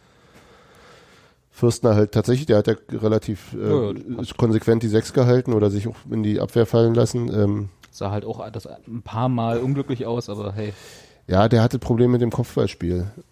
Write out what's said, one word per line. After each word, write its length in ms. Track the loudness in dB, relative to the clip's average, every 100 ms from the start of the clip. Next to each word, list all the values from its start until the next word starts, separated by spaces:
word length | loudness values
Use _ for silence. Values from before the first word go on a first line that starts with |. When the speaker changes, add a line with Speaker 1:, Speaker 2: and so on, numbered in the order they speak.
| _ _ _ _ _ _ _ _ -20 -20 _ _ _ _ _
Speaker 1:
Fürstner 440 | 0 0 2 4 4
halt 180 | 2
tatsächlich, 340 | 0 0 0 2
der 100 | 2
hat 100 | 2
ja 80 | -2 -4
relativ, 640 | -4 0 0 -2 -10 -10
äh, 40 | -8 -2
Speaker 2:
Ja, 120 | 0 -2
ja, 20 |
das 220 | -6 -10 -10
passt. 200 | -8 -2
Speaker 1:
konsequent 460 | 2 2 2 0
die 40 | 2
sechs 260 | 0 0
gehalten 400 | 2 4 2 2
oder 160 | 2 2
sich 180 | 0 -6
auch 80 | -10 -8
in 140 | -4
die 160 | -2 -2
Abwehr 260 | -2 0 2
fallen 300 | 4 4 4
lassen. 360 | 2 0 -2
Ähm, 380 | 0 0 0 -6 -12 _
Speaker 2:
Sah 180 | -10 -6
halt 160 | -6 -8
auch 240 | -12 -12
das 140 | -14 -14
ein 340 | -18 -14 -14
paar 260 | -10 -4 -2
Mal 300 | 0 0 -2
unglücklich 460 | -2 -2 -4 -6 -4
aus, 220 | -6 -6
aber 240 | -8 -8
hey. 200 | -8 -8 -10 -16 -20 -20 _ -2
Speaker 1:
Ja, 200 | 2 6
der 120 | 6
hatte 160 | 4 0
Probleme 360 | 0 2 4
mit 80 | 4
dem 100 | 0
Kopfballspiel. 720 | -2 -4 -2 -2 -2 -4 -4 -4 -10 -20